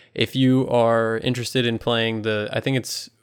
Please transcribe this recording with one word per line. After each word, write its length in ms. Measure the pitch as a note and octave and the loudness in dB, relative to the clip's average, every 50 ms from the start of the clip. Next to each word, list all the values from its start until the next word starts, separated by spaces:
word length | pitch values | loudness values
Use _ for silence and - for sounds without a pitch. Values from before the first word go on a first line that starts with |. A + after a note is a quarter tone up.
| - _ - | -20 _ -4
if 220 | - B2 - - | -2 -2 0 2
you 320 | C3 C3 B2+ C3 C3 C3 - | 2 4 4 4 4 2 2
are 500 | A#2+ A#2+ A2+ A2+ A#2 A#2 A2+ A2+ A2+ A2+ | 2 2 4 4 4 2 2 0 -2 -2
interested 480 | - - B2 A#2+ A#2 - - C3 A#2+ | -2 -4 -4 -4 -4 -4 -2 0 0
in 120 | A#2+ A#2 A2 | 0 -2 -2
playing 440 | - A#2+ A#2+ A2+ A2+ A2+ A2+ A2 | -2 -2 0 0 0 0 -2 -2
the, 260 | G#2 A2 G#2+ G#2 G#2+ G#2+ | -2 -2 -2 -2 -2 -4
I 80 | - A#2+ | -4 -4
think 160 | - C3+ C3+ | -2 0 -2
it's, 340 | B2+ - - - - - - _ _ | -2 -2 -4 -8 -10 -12 -14 _ _